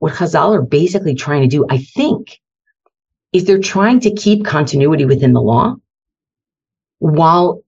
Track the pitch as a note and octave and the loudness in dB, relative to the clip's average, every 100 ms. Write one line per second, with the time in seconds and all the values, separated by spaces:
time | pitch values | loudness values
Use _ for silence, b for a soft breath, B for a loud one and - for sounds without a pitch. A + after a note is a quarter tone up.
0 | D#3 - E3+ D#3+ E3+ G#3 B2 D3 F3 G3 | -8 -4 -4 0 0 0 0 0 0 -2
1 | F3+ C3 D3 C#3+ C3 C#3+ C3 C3+ - - | -4 -6 -4 0 0 0 0 -2 -6 -4
2 | D4 - - - _ _ _ _ _ _ | -2 -2 -8 -20 _ _ _ _ _ _
3 | _ _ _ F3+ F#3 G3 F#3+ F#3+ G#3 B3 | _ _ _ -2 2 0 0 -2 2 2
4 | A#3 G#3 G3+ G#3 G#3 D#3 D3 C#3 C#3+ D#3 | 0 -2 0 0 0 -2 -2 0 0 2
5 | C3+ C3 C3 B2 G#2+ A#2+ A3+ - _ _ | 0 2 2 2 2 0 0 -4 _ _
6 | _ _ _ _ _ _ _ _ _ - | _ _ _ _ _ _ _ _ _ -6
7 | D#3+ D3+ D#3+ F3 F3 - | -2 2 4 4 2 -2